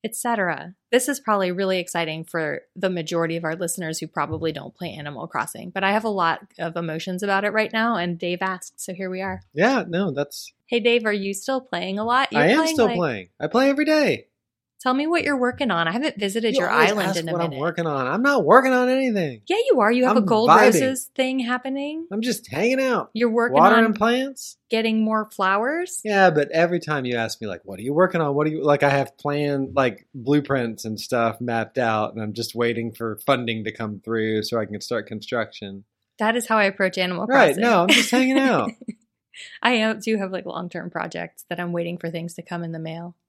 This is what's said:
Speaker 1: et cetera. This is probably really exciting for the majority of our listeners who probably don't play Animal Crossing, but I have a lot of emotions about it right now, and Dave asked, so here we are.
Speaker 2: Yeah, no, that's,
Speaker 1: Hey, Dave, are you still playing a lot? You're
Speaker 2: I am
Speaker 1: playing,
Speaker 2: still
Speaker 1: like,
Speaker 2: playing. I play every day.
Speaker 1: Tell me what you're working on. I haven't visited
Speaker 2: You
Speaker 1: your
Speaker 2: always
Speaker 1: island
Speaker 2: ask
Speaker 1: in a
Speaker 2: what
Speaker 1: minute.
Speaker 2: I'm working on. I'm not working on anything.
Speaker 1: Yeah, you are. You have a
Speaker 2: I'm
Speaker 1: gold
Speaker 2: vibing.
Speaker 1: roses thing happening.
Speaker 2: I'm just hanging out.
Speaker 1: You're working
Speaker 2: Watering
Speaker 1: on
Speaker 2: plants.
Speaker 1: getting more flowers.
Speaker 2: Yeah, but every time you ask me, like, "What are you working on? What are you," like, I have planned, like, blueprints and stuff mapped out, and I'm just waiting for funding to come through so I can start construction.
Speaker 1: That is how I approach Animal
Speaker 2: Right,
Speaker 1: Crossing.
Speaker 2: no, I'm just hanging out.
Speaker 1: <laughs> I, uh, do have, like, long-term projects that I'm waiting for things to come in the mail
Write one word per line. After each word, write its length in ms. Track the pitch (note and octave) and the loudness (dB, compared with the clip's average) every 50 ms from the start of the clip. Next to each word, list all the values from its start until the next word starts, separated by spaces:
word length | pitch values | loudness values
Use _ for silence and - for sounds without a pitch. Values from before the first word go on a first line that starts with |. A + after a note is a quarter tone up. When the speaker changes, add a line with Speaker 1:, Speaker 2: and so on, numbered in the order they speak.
| - | -8
Speaker 1:
et 120 | G#3+ - | -8 -8
cetera. 580 | - - A#3+ A#3 G#3+ F#3+ F3 D#3 C3+ C#3+ F3 F#3 _ _ _ | -6 -4 -2 -2 0 0 -2 -2 -4 -8 -16 -18 _ _ _
This 180 | - B3+ B3+ C#4+ | 0 0 2 0
is 100 | C#4 C4+ | -4 -4
probably 320 | _ - G#3+ G3+ F#3+ F3+ | _ 0 0 2 2 0
really 280 | F3+ F3+ G3 F#3+ F#3+ F#3 | 0 -2 0 0 0 -2
exciting 440 | E3+ - - E3+ E3+ D#3 D#3 D#3+ D#3+ | -2 -4 -4 -4 -4 -4 -6 -8 -10
for 380 | - - E3 D#3+ D3+ C#3+ - - _ _ | -6 -6 -4 -4 -4 -6 -8 -10 _ _
the 140 | - F#3+ F#3+ | -4 -4 -2
majority 460 | F#3 F3 D#3+ D#3 F3 E3+ E3 D#3+ E3 | -2 -2 -4 -4 -2 -2 -2 0 -2
of 80 | E3+ E3+ | -4 -4
our 120 | D#3 D#3+ | -4 -6
listeners 440 | D#3+ F3 E3 - - F3 D#3+ D#3+ - | -4 -6 -6 -6 -6 -6 -6 -6 -8
who 80 | - | -10
probably 440 | D3+ _ D#3+ D3 D3+ D#3+ D#3 D#3+ D#3+ D#3 | -8 _ -4 -4 -4 -4 -4 -4 -4 -4
don't 200 | D3+ - C#3+ - | -6 -12 -14 -14
play 180 | _ F3 D#3+ G2 | _ -12 -12 -10
Animal 340 | - D3 D3 D3 A#2 D3+ | -10 -12 -12 -10 -10 -12
Crossing, 440 | E3 - - A2 - - - - F3+ | -6 -4 -4 -4 -4 -8 -14 -14 -8
but 120 | - G3 G3 | -4 0 0
I 80 | F#3+ | 2
have 140 | G3+ G#3+ A3 | 2 2 0
a 40 | A3+ | -2
lot 320 | G#3 F#3+ E3+ E3 D#3+ - - _ _ - | -2 0 2 0 0 -2 -6 _ _ -8
of 180 | E3 E3+ D#3+ | -8 -6 -4
emotions 460 | E3+ E3+ E3 D#3 E3 - F#3+ F3+ F3+ G#3 | -4 -4 -4 -4 -6 -6 -6 -6 -4 -2
about 200 | G3+ G3 G3 G3+ | 0 0 0 0
it 80 | G#3 | 0
right 220 | G3+ A3 A3 G#3 A3 | 0 0 -2 0 0
now, 240 | A3 A3 A#3 A#3 | 0 0 0 0
and 200 | F#3 E3+ F3 F3 | 0 -2 -2 -4
Dave 200 | E3 - F3 F3 F3 | -4 -4 -4 -4 -2
asked, 380 | F#3+ F#3+ F#3 F#3 - - _ - | -2 -4 -4 -6 -10 -18 _ -14
so 140 | - - F#3 | -12 -12 -10
here 160 | F3+ F#3+ F#3 | -8 -8 -8
we 120 | F#3 F#3 | -6 -6
are. 200 | F#3+ G3 F#3 C3+ - _ _ | -6 -8 -8 -10 -12 _ _
Speaker 2:
Yeah, 300 | C#3+ F#3 A#3+ C4+ B3 - | 2 2 4 4 2 0
no, 240 | - D#3+ F3 G3+ F#3+ | -2 -2 0 0 0
that's, 420 | C3+ C3+ C#3+ C#3+ - - - - _ _ _ | 0 -2 -4 -6 -6 -16 -18 -18 _ _ _
Speaker 1:
Hey, 120 | _ A#3+ A#3+ | _ -2 2
Dave, 240 | G3+ A#3+ A#3 A#3+ G#3+ | 2 4 2 2 2
are 80 | A3 G#3 | 0 -2
you 200 | G#3 G3 G3 G3 | -2 -2 -4 -6
still 280 | G3 - - C4+ C4 | -6 -4 -4 -4 -4
playing 360 | B3+ _ - F3 F3+ F#3+ F#3+ | -4 _ -6 -6 -4 -4 -4
a 60 | G3+ G#3+ | -4 -2
lot? 280 | A#3 A#3+ B3+ C#4 - | 0 0 0 0 0
You're 100 | - D3 | 2 4
Speaker 2:
I 60 | D3 | 4
am 100 | E3+ A#3+ D4+ | 6 4 4
Speaker 1:
playing, 160 | D#3+ D#3+ D#4+ | 2 2 2
Speaker 2:
still 100 | - A#3 | 2 2
Speaker 1:
like, 80 | - - | 2 2
Speaker 2:
playing. 340 | F3 F3 D3 A#2+ G2+ F#2 - _ _ | 0 -2 -2 -2 -4 -8 -12 _ _
I 80 | - | -8
play 220 | D3+ - A#3 C4+ C#4 | 0 0 2 2 4
every 160 | C#4 C4+ D4+ | 2 2 0
day. 400 | D4+ D#4 D4+ D4 G#3+ C#3 - - _ _ _ _ _ _ _ _ _ _ _ | 2 2 2 2 2 0 -2 -6 _ _ _ _ _ _ _ _ _ _ _
Speaker 1:
Tell 140 | - B3+ B3+ | -2 0 0
me 140 | C4+ D4 | 0 0
what 160 | D#4 E4+ E4+ - | 0 0 0 0
you're 160 | C#4+ C#4+ C4 | 0 0 0
working 320 | B3 B3 B3 B3 C#4+ A#3+ | 0 -2 -2 -2 -2 0
on. 160 | F#3 E3+ E3+ | 0 0 0
I 40 | D#3+ | 0
haven't 280 | F3 A#3+ C#4+ D#4 - G3+ | -2 -2 -2 -4 -4 -4
visited 340 | G3+ G3+ F#3+ A3+ A3+ A3 G#3 | -4 -4 -2 -2 -2 0 0
Speaker 2:
You 60 | C4+ | 0
Speaker 1:
your 80 | F3 E3+ | 0 2
Speaker 2:
always 220 | - D3 D#3+ F3+ | 4 4 4 4
Speaker 1:
island 180 | G#3+ G#3+ F3 F#3+ | 4 0 0 -2
Speaker 2:
ask 100 | D#3+ E3+ | -2 -2
Speaker 1:
in 100 | E3 E3 | -2 -2
a 20 | |
Speaker 2:
what 100 | E3+ E3+ | -2 -2
Speaker 1:
minute. 140 | F3 E3 C#3 | -2 -4 -4
Speaker 2:
I'm 40 | C3 | -2
working 260 | D3 E3+ E3 E3+ E3+ | -4 -2 -2 -2 -2
on. 180 | D#3+ D3 C3+ B2+ | -2 -2 -2 -2
I'm 160 | B2+ D3 G3+ | -2 -2 0
not 240 | B3 C#4+ C#4+ B3+ E3+ | 2 2 2 4 6
working 260 | C#3+ G3 B3+ B3+ C4 B3+ | 8 8 8 8 6 2
on 160 | B3+ B3 B3+ | 2 2 2
anything. 520 | B3+ C4 C4+ B3+ A3 G3+ F3 C#3+ B2 G#2+ _ | 2 2 0 0 0 0 -2 -2 -4 -8 _
Speaker 1:
Yeah, 100 | - F4 A4 B4 C#5 | -2 -2 0 2 4
you 80 | G#4+ C4 | 4 4
are. 120 | G#3 G#3 | 6 4
You 140 | A#3+ B3 B3+ | 4 4 4
have 120 | B3+ D#4+ | 4 4
a 20 | C4 | 4
Speaker 2:
I'm 60 | G#3 | 4
Speaker 1:
gold 240 | F#3 A#3 G#3+ A3+ B3 | 4 4 4 6 8
Speaker 2:
vibing. 100 | - - G#3+ | 8 10 10
Speaker 1:
roses 400 | G#3+ A3 D#3+ C4+ C4 C4 B3+ - - _ | 8 6 6 2 0 -2 -4 -8 -12 _
thing 240 | - C4 B3+ C4 C4 | -4 -2 -2 0 -2
happening. 680 | B3 A#3 B3 B3+ B3+ C4+ C4+ C#4 C#4 D4 D4+ D#4+ E4 E4+ | -2 -2 -2 -4 -4 -6 -6 -6 -6 -6 -8 -8 -10 -6
Speaker 2:
I'm 100 | G3 G#3+ | -6 -4
just 260 | A3 B3 A3+ - - - | -2 -2 -4 -4 -6 -8
hanging 280 | - C#3+ G3 A#3+ C4 C4 | -4 -2 0 0 2 2
out. 280 | C4+ C4 B3 F#3+ - - _ | 0 0 0 0 -2 -4 _
Speaker 1:
You're 180 | A3 A#3+ A#3 | 0 0 2
working 240 | A3 A#3+ A#3 A#3+ C3 | 2 2 0 2 4
Speaker 2:
Watering 300 | C#3+ E3 G3 A3 A3+ A3+ | 6 6 6 6 6 4
Speaker 1:
on 80 | A3+ G#3+ | 2 2
Speaker 2:
plants. 640 | G#3+ G#3+ A#3 A#3+ B3+ C4 C#4 C4+ - - - - _ _ _ | 0 0 0 0 0 -2 -4 -8 -12 -16 -18 -18 _ _ _
Speaker 1:
getting 320 | - A3 A3 A3+ A3 A3 A3 | -2 -2 0 0 0 0 0
more 260 | A3 A3 G#3+ G#3+ G#3+ | 0 0 -2 -4 -6
flowers. 680 | - - G3 F#3 G3 G3+ A3+ C4 D4+ E4+ F4+ F4+ - - - | -4 -2 0 0 2 0 0 -2 -2 -4 -6 -6 -10 -10 -4
Speaker 2:
Yeah, 260 | G#3+ G#3 G3 F#3+ F3+ | 0 4 6 6 6
but 220 | D#3 D3 C#3+ C#3+ | 6 4 0 2
every 280 | D3+ E3 E3+ E3+ F3+ F3 | 2 2 2 2 0 -4
time 260 | E3 D#3+ D3+ C#3+ B2+ | -2 -2 -4 -2 -2
you 100 | B2 B2 | -2 -2
ask 260 | A#2 A2+ A2+ - - | -2 -2 -4 -6 -8
me, 60 | A2+ | -8
like, 140 | G#2 F#2 E2 _ | -8 -8 -10 _
"What 160 | F#2+ G2 F2+ | -14 -12 -8
are 20 | |
you 120 | G#2+ B2+ C#3+ | -6 -2 4
working 280 | D#3 F#3 F3+ F#3 E3+ | 4 4 4 4 0
on? 140 | D#3+ D3 C#3+ | 0 0 2
What 100 | D3 D3+ | 2 0
are 60 | D#3 | 0
you," 100 | D#3 D#3 C#3 | 0 0 2
like, 200 | D3+ D3 C#3+ D3 | 2 4 4 4
I 60 | C#3+ | 4
have 260 | C#3 C#3 C3+ - _ | 4 2 0 -2 _
planned, 560 | _ - D3 C#3+ D3 D3 C#3+ C#3+ C#3 C3+ C3 - | _ -6 -4 -2 -2 -2 -2 -2 -2 -4 -2 0
like, 300 | C#3 C3 B2 G2+ - _ _ _ | 2 2 2 0 -4 _ _ _
blueprints 720 | C#3 A2+ B2+ D3 D3 C#3+ - C#3 C3 A#2+ A#2 A2 G2 - | -8 0 2 2 2 2 2 0 0 0 -2 -6 -8 -8
and 140 | A2+ A2 G#2 | -8 -8 -8
stuff 420 | - - - A#2+ A#2 A2+ A2 - | -6 -2 0 2 2 0 0 -2
mapped 380 | B2 B2 A#2 A2+ A2 G#2+ _ C3 | -4 -2 -2 -2 -2 -2 _ 0
out, 340 | B2 A2+ A2 G#2+ G#2+ - - | 0 2 2 2 0 -2 -4
and 80 | A2+ | -6
I'm 120 | A2 G#2 G#2 | -8 -6 -6
just 200 | A#2 A#2 - - | -6 -8 -6 -2
waiting 380 | A2+ A#2+ A#2 A#2 A#2 A#2 A#2 | -2 0 0 0 -2 -4 -6
for 280 | A2 - A#2 A2+ G#2+ - - | -8 -6 -6 -6 -6 -6 0
funding 380 | - C#3 B2 B2 A#2 A2+ A2 G#2+ | 0 0 0 0 -4 -4 -4 -6
to 80 | A2 | -8
come 280 | G#2+ - A2+ G#2+ G#2 G#2 _ | -6 -6 -8 -8 -8 -10 _
through 380 | A2+ A2+ A2+ A2 A2 A2 G#2+ G#2 | -4 -2 -2 0 0 0 -2 -2
so 160 | - A#2+ A#2 | -2 -2 -4
I 60 | A2 | -4
can 140 | G2+ G#2 G#2 | -4 -8 -12
start 280 | - - B2 A2+ G#2 | -8 -4 -6 -6 -4
construction. 760 | - A2 A2 - - C3 A#2+ A2 - - - G#2+ G2 G2 G2 G2+ _ _ _ _ _ _ - | -6 -12 -12 -8 -6 -4 -4 -4 -4 -8 -14 -14 -12 -12 -14 -18 _ _ _ _ _ _ -2
Speaker 1:
That 160 | G#3+ G#3+ A3+ | -2 0 0
is 100 | B3 A3 | -2 -2
how 100 | - A3 A3 | 0 2 2
I 60 | G3+ | 2
approach 340 | G3 G3 - G3 F#3 F#3 F#3+ | 2 2 0 -2 -2 0 -2
Animal 260 | F3+ F3+ F3+ E3+ G#3+ | -2 -2 -2 -6 -2
Speaker 2:
Right, 300 | A3 C4 C#4 A3+ D#3+ C#3 | 2 4 6 6 6 4
Speaker 1:
Crossing. 80 | F3+ A3 | 2 2
Speaker 2:
no, 180 | A#3+ A3+ F3+ F3 | 4 4 4 4
I'm 60 | F#3 | 4
just 220 | - A#3+ A#3+ - | 4 2 2 2
hanging 260 | - B3+ C4 C4 C4 | 2 2 4 4 4
out. 320 | C#4 C4+ C4 A3+ D3 A2 - - | 4 4 4 4 2 2 0 -4
Speaker 1:
<laughs> 60 | _ - - - _ _ _ _ _ _ _ _ - - - - - | _ -14 -14 -14 _ _ _ _ _ _ _ _ -20 -20 -20 -18 -2
I, 200 | - A#3+ B3+ A3 | 0 2 2 2
uh, 120 | A3 A3 A3 | 2 0 -2
do 240 | A3 G3 A3+ A3 | -2 -2 -2 -2
have, 140 | G#3 G3 F#3 | -2 -2 -4
like, 140 | F#3+ F3+ - | -6 -8 -8
long-term 440 | - - - F3+ F3 - F3 - F3+ | -8 -8 -8 -8 -8 -8 -8 -10 -6
projects 560 | - E3 E3+ E3 - - E3+ E3 _ - - _ | -6 -6 -6 -6 -6 -8 -10 -10 _ -18 -12 _
that 100 | F3 F3 | -8 -6
I'm 120 | F3+ F3 F3 | -6 -4 -4
waiting 240 | E3+ E3+ E3+ F3 | -4 -4 -4 -6
for 120 | E3+ - E3 | -6 -8 -8
things 240 | E3 E3+ E3 E3+ - | -8 -6 -8 -8 -12
to 60 | - | -14
come 220 | E3+ - F3+ E3+ E3+ | -12 -10 -8 -8 -6
in 80 | E3 | -8
the 80 | E3 D#3+ | -8 -8
mail 360 | D#3+ D#3+ D#3+ E3 E3+ F3 F3 _ _ | -8 -10 -10 -10 -12 -14 -16 _ _